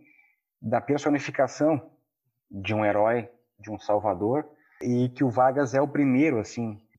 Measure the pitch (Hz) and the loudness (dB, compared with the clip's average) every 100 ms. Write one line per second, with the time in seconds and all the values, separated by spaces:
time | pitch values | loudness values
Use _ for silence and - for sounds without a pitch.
0 | _ _ _ _ _ _ 110 117 - 143 | _ _ _ _ _ _ -4 -2 0 -2
1 | 151 143 - 135 131 - 151 143 - _ | 0 -2 -2 -2 -2 2 0 0 -4 _
2 | _ _ _ _ - 98 98 107 104 101 | _ _ _ _ -16 -10 -4 0 2 2
3 | 107 120 107 _ _ _ 104 104 - 104 | 2 0 -4 _ _ _ -14 -8 -2 0
4 | 104 90 104 143 156 _ _ - 123 123 | 0 0 0 -2 -4 _ _ -8 -2 0
5 | 123 123 135 117 131 131 131 135 143 143 | 0 0 0 2 2 2 0 0 0 2
6 | 139 127 156 117 104 - 113 104 _ | 2 4 2 0 -4 -6 -8 -8 _